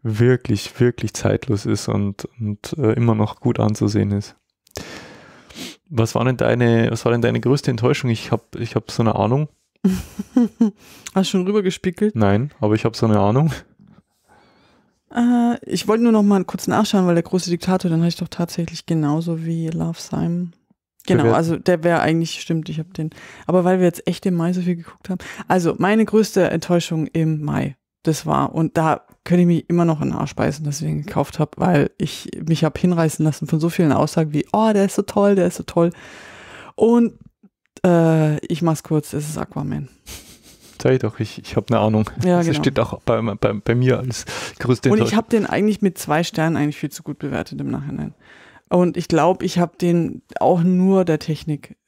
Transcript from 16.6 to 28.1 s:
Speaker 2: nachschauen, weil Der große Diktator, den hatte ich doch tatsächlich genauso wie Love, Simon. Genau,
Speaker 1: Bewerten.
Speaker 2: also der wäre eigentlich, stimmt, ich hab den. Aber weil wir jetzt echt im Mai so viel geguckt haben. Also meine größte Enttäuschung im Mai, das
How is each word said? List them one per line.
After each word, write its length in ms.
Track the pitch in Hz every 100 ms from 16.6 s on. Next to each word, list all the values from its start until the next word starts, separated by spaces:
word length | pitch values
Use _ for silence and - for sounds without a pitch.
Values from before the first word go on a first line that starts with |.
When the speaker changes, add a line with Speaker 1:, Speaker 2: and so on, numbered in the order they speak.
| -
Speaker 2:
nachschauen, 400 | - 214 202 180
weil 80 |
Der 80 | 170
große 260 | 170 185 175
Diktator, 400 | 170 - 185 180
den 100 | 165
hatte 80 | 170
ich 80 | -
doch 120 | 175
tatsächlich 580 | - 170 - 165 165 -
genauso 580 | 160 147 151 165 165
wie 240 | 165 165 160
Love, 300 | 165 165 165
Simon. 520 | - 156 165 175 175 _ _ _ _ _ -
Genau, 160 | -
Speaker 1:
Bewerten. 120 | 117 113
Speaker 2:
also 200 | 165 170
der 260 | - 175
wäre 180 | 170 165
eigentlich, 400 | - 165 165 -
stimmt, 280 | - 165 156
ich 100 | 156
hab 140 | 160
den. 160 | - 160 - - - -
Aber 180 | 180
weil 140 | 180 185
wir 60 | 180
jetzt 200 | - -
echt 180 | 170 196
im 80 |
Mai 180 | 175 170
so 80 | 180
viel 160 | 175 170
geguckt 320 | 165 - -
haben. 80 | 180 - - -
Also 260 | 185 165 -
meine 260 | 180 220
größte 460 | 214 214 214 196 170
Enttäuschung 560 | 165 - 175 - 160 151
im 340 | 165 160 156
Mai, 340 | 147 147 139 135 _ _
das 240 | -